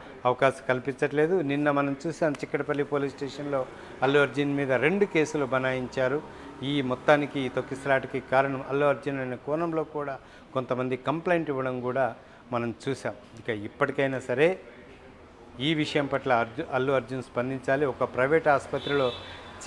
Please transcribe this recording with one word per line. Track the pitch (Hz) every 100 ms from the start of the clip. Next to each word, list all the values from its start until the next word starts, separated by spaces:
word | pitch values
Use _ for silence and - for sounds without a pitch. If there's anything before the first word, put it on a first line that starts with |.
| - -
అవకాశం | 123 120 135 - -
కల్పించట్లేదు. | 127 139 123 147 143 156 185
నిన్న | 143 143 147
మనం | 143 139 135 165
చూసాం | 151 160
చిక్కడపల్లి | 139 143 151 143 143
పోలీస్ | 139 143 139
స్టేషన్లో | - 135 - 147 139 127 - - -
అల్లు | 131 143
అర్జున్ | 139 131 143
మీద | 139 135
రెండు | 123 143 196
కేసులు | 202 165 147 151 131
బనాయించారు. | 131 131 131 123 135 127 147 - - - -
ఈ | 131 143
మొత్తానికి | 127 123 - 147 139 143
ఈ | 127
తొక్కిసలాటకి | 131 127 135 143 131 131 131
కారణం | - 131 139 135 139
అల్లు | 139 147
అర్జున్ | 127 143 139
అనే | 127 120
కోణంలో | - 156 170 160
కూడా | 151 147 143 131 - - -
కొంతమంది | 131 120 123 127 127
కంప్లైంట్ | 143 160 180 170 151
ఇవ్వడం | 131 131 127
కూడా | 123 127 120 - - - -
మనం | 120 117 107 139
చూసాం. | 131 117 - - 113
ఇక | -
ఇప్పటికైనా | 107 104 - 139 135 135 131
సరే | 117 123 165 185 - - - - - - - - - -
ఈ | 143
విషయం | 156 147 151 139
పట్ల | 139 135
అర్జు-, | 120 113 117 165
అల్లు | 135 135
అర్జున్ | 131 117 131
స్పందించాలి. | - 120 127 135 139 139 143
ఒక | 120
ప్రైవేట్ | 123 120 135 160 151
ఆసుపత్రిలో | 135 - 139 143 143 127 - - - - -